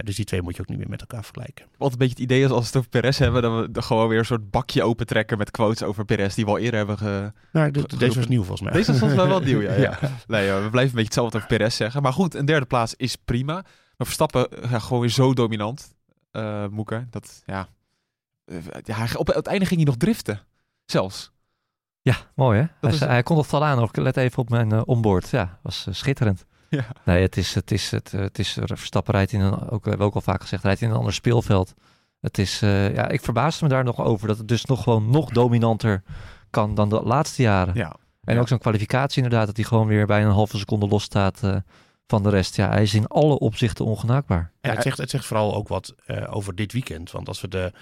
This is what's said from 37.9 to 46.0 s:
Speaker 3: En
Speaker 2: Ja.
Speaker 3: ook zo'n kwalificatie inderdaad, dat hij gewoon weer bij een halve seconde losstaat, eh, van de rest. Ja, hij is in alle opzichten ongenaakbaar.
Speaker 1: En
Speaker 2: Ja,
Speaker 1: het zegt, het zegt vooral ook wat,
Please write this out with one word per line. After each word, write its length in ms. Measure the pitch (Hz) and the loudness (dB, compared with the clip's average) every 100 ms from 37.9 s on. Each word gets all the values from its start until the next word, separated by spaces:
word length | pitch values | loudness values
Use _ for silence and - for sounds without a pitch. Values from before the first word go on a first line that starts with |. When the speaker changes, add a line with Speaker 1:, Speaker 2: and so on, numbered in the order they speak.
| - _ _ | -10 _ _
Speaker 3:
En 100 | - | -2
Speaker 2:
Ja. 60 | 120 | 0
Speaker 3:
ook 80 | 120 | 2
zo'n 100 | 123 | 2
kwalificatie 640 | 120 107 104 127 139 - | 2 0 0 0 0 0
inderdaad, 240 | 123 117 107 | 2 2 0
dat 100 | 107 | -2
hij 80 | |
gewoon 220 | 104 113 110 | 0 2 4
weer 200 | 107 101 | 4 4
bij 180 | 104 | 4
een 60 | 107 | 4
halve 280 | 98 107 104 | 4 2 -2
seconde 280 | 98 110 101 | -2 0 2
losstaat, 540 | 104 - 104 95 - | 0 0 0 0 0
eh, 140 | 98 98 - _ _ _ - | -2 -2 -4 _ _ _ -2
van 160 | 110 | 2
de 60 | 101 | 4
rest. 260 | 101 90 - | 4 2 0
Ja, 120 | 104 | 2
hij 140 | 107 | 4
is 120 | 107 | 4
in 120 | 104 104 | 2 2
alle 320 | 165 151 135 | 4 4 4
opzichten 460 | 120 - 123 - | 0 0 -2 0
ongenaakbaar. 680 | 110 104 113 131 - 87 82 _ | -2 -2 0 0 2 0 -2 _
Speaker 1:
En 80 | 135 | -4
Speaker 2:
Ja, 40 | |
Speaker 1:
het 80 | 98 | -2
zegt, 160 | 127 131 | -2 -2
het 120 | 139 | -4
zegt 160 | 135 - | -6 -4
vooral 280 | 110 107 | -2 0
ook 140 | 104 104 | -2 -4
wat, 260 | 95 - - | -6 -8 -14